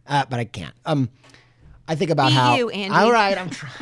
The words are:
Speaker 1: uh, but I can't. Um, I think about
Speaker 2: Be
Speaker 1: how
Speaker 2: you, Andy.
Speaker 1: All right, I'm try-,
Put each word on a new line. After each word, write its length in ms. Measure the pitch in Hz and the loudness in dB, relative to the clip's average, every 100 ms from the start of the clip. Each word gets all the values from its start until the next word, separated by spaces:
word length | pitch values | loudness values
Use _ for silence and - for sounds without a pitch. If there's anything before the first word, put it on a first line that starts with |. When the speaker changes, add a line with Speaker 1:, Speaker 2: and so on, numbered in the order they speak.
| - | -4
Speaker 1:
uh, 180 | 143 135 | -2 -2
but 100 | 123 | -4
I 60 | 113 | -6
can't. 280 | - 73 - 151 | -10 -14 -12 -4
Um, 240 | 147 123 _ - - _ _ - - - | -2 -2 _ -20 -20 _ _ -20 -16 -8
I 80 | 156 | -4
think 140 | 170 | 0
about 180 | 151 131 | 2 4
Speaker 2:
Be 40 | 127 | 4
Speaker 1:
how 200 | 123 123 | 4 2
Speaker 2:
you, 140 | 233 | 0
Andy. 260 | 190 196 175 | -4 -2 2
Speaker 1:
All 160 | 214 | 4
right, 260 | 233 202 190 | 4 2 0
I'm 120 | 185 | -6
try-, 200 | - 139 - | -12 -14 -14